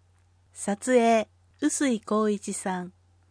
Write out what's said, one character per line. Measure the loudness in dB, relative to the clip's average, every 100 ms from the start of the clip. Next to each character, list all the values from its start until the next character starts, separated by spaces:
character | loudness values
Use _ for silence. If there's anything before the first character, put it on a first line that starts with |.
| _ _ _ _ _
撮 | -10 -6 -4 2
影、 | 4 6 4 0 _ _ _
臼 | -4 0 0
井 | -2
光 | 0 0 0
一 | -2 -6
さ | -8 -6 -6
ん。 | -8 -16 _ _ _